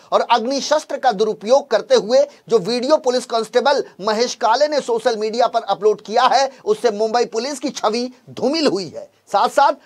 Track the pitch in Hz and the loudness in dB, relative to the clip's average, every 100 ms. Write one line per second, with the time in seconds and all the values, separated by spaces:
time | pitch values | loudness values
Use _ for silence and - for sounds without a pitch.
0 | - 220 - 233 226 277 - 302 - 277 | -2 -2 2 0 0 -4 0 -2 -2 -2
1 | 247 196 220 202 202 277 - 214 202 247 | 0 0 -2 -4 2 2 2 -2 2 0
2 | 196 262 285 - - 220 180 240 254 311 | 2 2 2 -4 -2 0 0 -2 2 2
3 | 262 247 247 226 220 247 247 277 - - | 2 -2 -2 -4 -2 0 2 0 -2 -6
4 | 208 214 240 - 226 269 302 294 - 226 | -4 -2 -2 -2 0 2 2 0 -2 -2
5 | 247 220 220 233 233 226 226 190 214 202 | -2 -2 -2 0 0 0 -4 0 0 0
6 | - 226 254 240 269 - 202 214 240 202 | -2 2 4 4 0 -2 -4 0 0 0
7 | 220 240 240 226 262 285 285 - 214 233 | 0 0 -2 -4 -6 -6 -8 -4 -2 -2
8 | 247 - - 123 247 330 277 190 165 110 | -6 -10 -20 -4 -2 0 0 -2 -6 -12
9 | - _ _ 202 240 262 277 285 | -16 _ _ 0 2 4 4 2